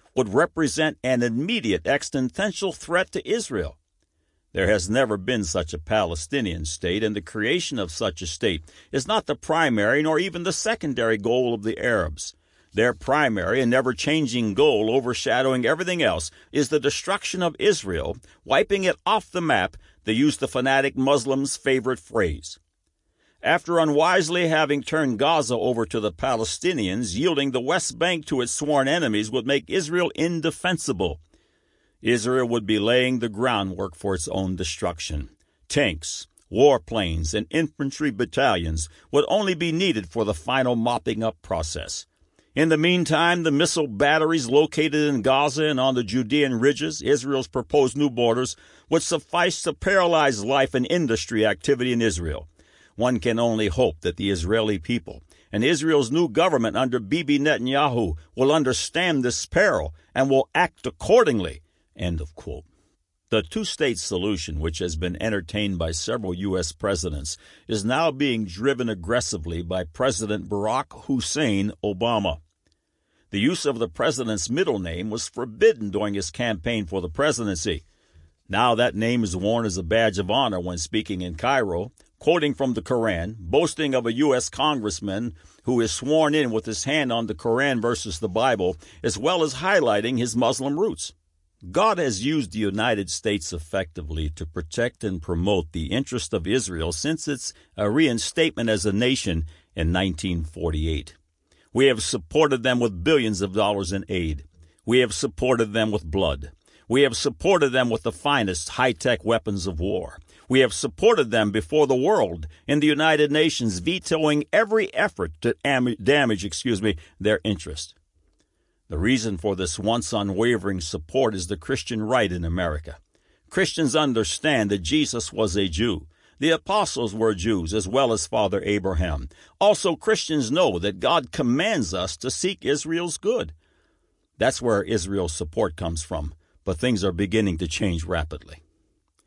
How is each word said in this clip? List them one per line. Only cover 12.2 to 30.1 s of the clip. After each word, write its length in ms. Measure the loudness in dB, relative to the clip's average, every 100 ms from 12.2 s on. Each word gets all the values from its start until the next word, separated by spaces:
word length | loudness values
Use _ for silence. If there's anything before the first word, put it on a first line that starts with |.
| -12 -16 _ _ _
Their 180 | 2 2
primary 680 | 2 0 2 4 2 0 2
and 80 | 4
never-changing 800 | 4 2 -2 0 0 0 0 0
goal, 420 | 4 4 4 2
overshadowing 720 | 2 0 -2 0 2 2 2
everything 380 | 2 0 -2 0
else, 280 | 2 0 -4 -12 _
is 160 | -2 0
the 120 | 0
destruction 640 | 0 -2 -2 -4 -4 -2
of 140 | -2 0
Israel, 600 | 0 0 -2 -4 -4 -8 -14 _
wiping 400 | 0 2 2 0
it 120 | 0 0 0
off 240 | 0 0
the 100 | -2
map, 380 | 2 2 0 -4 -20 _
to 80 | -2
use 240 | 2 2 2
the 120 | -2
fanatic 480 | -2 2 2 2 0
Muslim's 600 | 2 2 2 -2 -2 -4
favorite 420 | 0 0 0 -4
phrase. 600 | -4 0 0 -2 -10 -20 _ _ _ _ _ _ _ _
After 360 | 0 0 2 2
unwisely 720 | 4 4 4 4 2 0 2
having 340 | 2 2 0
turned 360 | -2 -2 0 2
Gaza 380 | 2 2 2 0
over 280 | 0 0 -2
to 120 | -2
the 140 | -4
Palestinians, 1040 | -2 -2 0 -2 -2 -2 0 -2 -2 -4 -2
yielding 340 | 0 0 0
the 100 | 0
West 380 | 0 0 -2 -2
Bank 260 | 0 0 -2
to 140 | -2
its 120 | -2
sworn 340 | -2 0 2 4
enemies 440 | 2 2 0 0
would 160 | -2 0
make 220 | -2 0
Israel 440 | -2 -2 0 -2